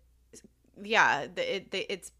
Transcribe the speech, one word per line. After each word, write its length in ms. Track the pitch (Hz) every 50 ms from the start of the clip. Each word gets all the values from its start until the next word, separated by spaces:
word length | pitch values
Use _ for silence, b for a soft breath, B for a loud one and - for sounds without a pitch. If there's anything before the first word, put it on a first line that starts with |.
| _ _ _ _ _ _ - - - - _ _ _ _ _ -
Yeah, 460 | 202 202 220 208 165 123 113 139 139 127 180
the, 220 | 180 175 175 - 196
it, 140 | - -
they, 100 | - 190 - -
it's, 220 | 202 185 - - - _